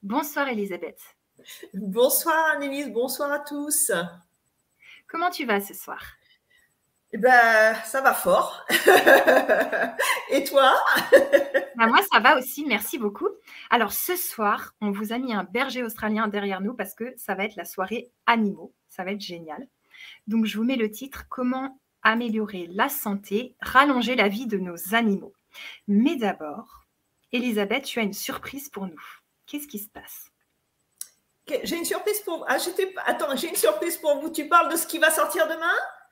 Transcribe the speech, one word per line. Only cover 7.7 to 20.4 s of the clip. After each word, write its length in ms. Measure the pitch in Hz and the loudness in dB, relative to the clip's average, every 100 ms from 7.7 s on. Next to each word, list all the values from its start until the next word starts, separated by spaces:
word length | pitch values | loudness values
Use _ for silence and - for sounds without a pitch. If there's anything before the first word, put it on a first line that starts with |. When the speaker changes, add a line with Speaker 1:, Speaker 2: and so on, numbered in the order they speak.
| 220 - | 2 -4
Speaker 2:
ça 160 | 269 | 2
va 120 | 269 | 2
fort. 520 | - - 202 - - - | 2 2 2 2 -6 -2
<laughs> 1600 | - - 370 - 269 - 262 - 202 254 - 247 - - - - | 2 6 8 8 8 8 4 4 2 2 -2 -4 -2 -2 -2 0
Et 120 | 277 | 0
toi ? 300 | 277 277 262 330 - - - - - - - - - 240 | 2 4 6 4 2 0 6 6 8 2 2 -2 -4 0
Speaker 1:
Bah, 120 | 226 | 4
moi, 120 | 285 392 | 6 6
ça 80 | 247 | 4
va 180 | 226 294 | 6 4
aussi, 280 | 254 - 294 | 2 -8 -2
merci 320 | 214 - 311 | -2 -2 -4
beaucoup. 320 | 208 202 359 - _ - - | -4 -4 -6 -6 _ -20 0
Alors, 240 | 233 208 | 0 2
ce 220 | - - 359 | -2 -4 -6
soir, 580 | - - 208 226 - _ | -6 -2 -2 -2 -6 _
on 100 | 208 | -4
vous 220 | 202 214 | -4 -4
a 40 | 233 | -6
mis 140 | 262 | -2
un 100 | 214 | -4
berger 400 | 175 208 269 247 | -4 -4 -4 -4
australien 440 | 233 226 214 214 220 | -6 -4 -2 0 -2
derrière 340 | 208 202 190 | -2 -4 -4
nous 120 | 196 | -6
parce 220 | 247 196 - | -6 -10 -8
que 180 | 240 254 | -12 -10
ça 180 | - 190 | -8 -4
va 100 | 208 | -6
être 100 | 202 | -8
la 100 | 170 | -12
soirée 460 | - 190 226 - _ - | -8 -6 -6 -10 _ 2
animaux. 480 | 233 208 160 170 _ _ | 4 2 -2 -14 _ _
Ça 140 | - | -10
va 80 | 185 | -8
être 100 | 208 | -8
génial. 460 | 202 170 160 151 277 _ _ - - - - | -10 -12 -12 -14 -16 _ _ -20 -20 -18 -2
Donc, 180 | 226 | 0